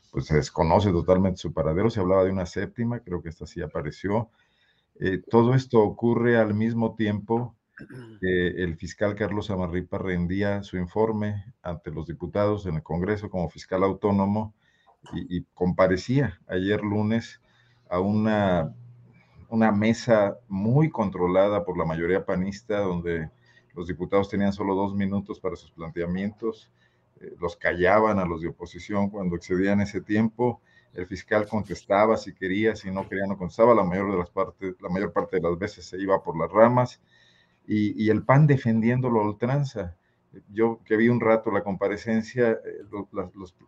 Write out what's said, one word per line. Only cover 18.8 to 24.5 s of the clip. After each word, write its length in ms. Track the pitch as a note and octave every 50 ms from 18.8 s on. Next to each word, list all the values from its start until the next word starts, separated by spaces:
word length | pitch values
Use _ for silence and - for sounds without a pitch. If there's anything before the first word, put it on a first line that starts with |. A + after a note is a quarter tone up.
| - - - - - - - _ _ _ _ - - -
una 220 | A2+ A2 A2 A2
mesa 680 | G#2 G2+ G#2+ A2+ A2+ - - B2 A2+ G#2+ G2+ G2+ D#2 - - -
muy 420 | G2 F#2+ G#2 A2+ B2 D3 D#3 D3
controlada 720 | - - G#2+ F#2+ F2+ F2+ F2+ F2 F#2 F#2+ G2 G#2 G#2 G2+ -
por 140 | F2+ F2 F2
la 60 | E2
mayoría 420 | D#2+ D#2+ E2 E2+ E2+ F#2 F#2+ -
panista, 540 | - F#2+ F2+ F#2 G2 G2 - - - G#2 G#2
donde 500 | G2+ F#2+ F2 F2 E2 E2+ E2 E2 D#2+ D2+ - _ _ _ _ _ _ _ -
los 100 | F2 F2+
diputados 420 | E2+ F2 D#2+ F2+ D2+ - - - -
tenían 240 | - G2+ G2+ G2+